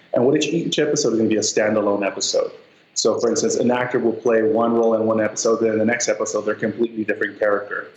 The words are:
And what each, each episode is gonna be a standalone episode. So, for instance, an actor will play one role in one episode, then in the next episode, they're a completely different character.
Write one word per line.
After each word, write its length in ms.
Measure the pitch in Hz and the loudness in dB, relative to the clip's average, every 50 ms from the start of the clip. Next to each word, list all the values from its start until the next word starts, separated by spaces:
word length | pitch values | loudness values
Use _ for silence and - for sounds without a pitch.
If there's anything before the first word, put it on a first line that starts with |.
| - _ - | -10 _ 0
And 120 | 123 120 | 2 2
what 120 | 131 143 | 4 4
each, 100 | 156 151 - 165 | 2 2 0 -2
each 260 | 170 156 165 - - | -2 -2 -2 0 0
episode 340 | 151 147 147 - - 123 113 | 0 0 0 0 0 0 2
is 60 | 110 | 2
gonna 100 | 113 110 | 2 2
be 80 | 110 | 2
a 40 | 107 | 0
standalone 680 | 101 - - 117 110 107 107 107 101 104 101 101 101 | 0 0 0 0 0 2 2 0 2 0 0 0 -2
episode. 460 | 95 - 98 95 - - - - - - - - - _ _ _ _ _ | -4 -4 -4 -4 -2 0 0 -2 -2 -4 -12 -20 -20 _ _ _ _ _
So, 240 | - - 117 107 - | -2 0 0 0 0
for 100 | - 117 | 0 0
instance, 280 | 107 101 - 110 - | 0 0 0 0 0
an 160 | - 123 120 123 | 0 0 2 0
actor 260 | 123 123 123 - 123 | 0 0 -2 -2 0
will 140 | 113 113 107 | 0 0 0
play 300 | - - 123 113 110 107 | 0 0 2 2 4 4
one 300 | 104 104 113 117 117 117 | 2 2 2 2 2 2
role 200 | 117 117 113 113 | 2 2 2 2
in 100 | 110 110 | 2 2
one 140 | 110 110 110 | 0 0 0
episode, 360 | 107 107 - - - 117 113 104 | 0 -2 -2 -2 0 0 2 2
then 120 | 110 110 110 | 2 0 2
in 60 | 110 | 2
the 60 | 110 | 0
next 240 | 113 120 120 - - | 0 0 0 0 -2
episode, 340 | 107 - - - - 104 104 | -2 -2 -4 -4 -4 -4 -2
they're 120 | 104 107 | -4 -4
a 40 | - | -2
completely 460 | 117 107 104 110 117 113 113 110 107 | -4 -4 -2 -2 -2 -2 -2 -4 -4
different 360 | 98 101 - 113 104 101 - | -4 -4 -4 -4 -6 -4 -2
character. 480 | 110 104 101 98 101 - 95 92 92 - - | 0 0 0 0 -2 -6 -10 -10 -12 -12 -16